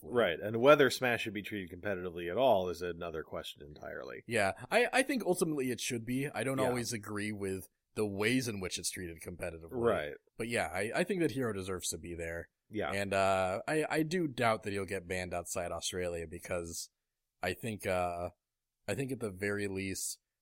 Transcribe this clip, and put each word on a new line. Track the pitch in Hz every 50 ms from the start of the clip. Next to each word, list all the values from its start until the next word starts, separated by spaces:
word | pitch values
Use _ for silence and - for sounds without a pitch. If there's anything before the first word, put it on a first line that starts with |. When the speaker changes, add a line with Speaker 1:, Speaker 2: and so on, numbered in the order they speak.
| -
Speaker 1:
Right, | 78 120 120 110 90 80 -
and | - 107 113 117
whether | 120 139 151 147 139 123
Smash | - - 131 123 117 110 -
should | 113 98
be | 107
treated | 95 - 107 104 92 82 90 87
competitively | 85 104 98 90 90 90 82 87 87 85
at | 87 110
all | 135 131 110 95 92 90
is | 85 82 90
another | 87 85 82 87 85 80 80 76
question | - - 82 78 - - - 73
entirely. | 73 76 - 73 76 78 76 64 - 60 58 - -
Speaker 2:
Yeah, | 120 110 101 95 92 - 123 -
I, | - 220 247 - -
I | 254 262
think | - 285 240 -
ultimately | 175 180 - 190 160 151 143 131 127
it | 123 -
should | - - 127 117 113
be. | 117 123 131 139 147 -
I | 104 113
don't | 131 135 131
Speaker 1:
Yeah. | 131 127
Speaker 2:
always | 123 123 117 107 123
agree | 107 101 - 107 101 101 107
with | 107 101 98 95 95 95 - - _ _ _ _ _
the | - 107
ways | 104 98 98 104 113 127 131 123 117
in | 107 98
which | 92 87 - 104
it's | 87 -
treated | - 104 90 85 82 82
competitively. | - - 90 85 95 87 82 82 82 82
Speaker 1:
Right. | 127 123 117 117 101 82 76 73 69 - - _ _ -
Speaker 2:
But | 113 120
yeah, | 117 107 87 78 82
I, | 92 104 113 -
I | 147 185
think | - 208 180
that | 165 139
Hero | 107 131 127 113
deserves | 104 98 92 98 95 87 - -
to | - 82
be | 82 87 85
there. | 82 82 82 85 85 82 - _ _ _ _
Speaker 1:
Yeah. | 110 104 92 69 -
Speaker 2:
And, | 101 101 98 98
uh, | 98 95 98 95 95 95 92 95 113 - -
I, | 151 156 151 -
I | 143 160 160
do | 156 175 185 170 147
doubt | 123 127 120 113 113 107 -
that | 107
he'll | 98 98 98
get | 90 98 95 87 85
banned | 92 92 90 90 85
outside | 87 85 - - 95 87 85 85
Australia | 82 - - 101 90 90 87 87 85 82
because | 80 87 87 - - 95 87 85 85 82 - - - _ _ _ _ _ _ _ _ _ _ -
I | 92
think, | 90 - - 120 107 95 -
uh, | 104 92 90 90 87 87 87 87 85 - _ _ _ _ _ _ _ _ _ _ -
I | 101
think | 127 139 127
at | 131 117
the | 120 104
very | 92 90 104 101 101 101 101 98
least, | 95 95 95 95 92 - - - - - _ _ _ _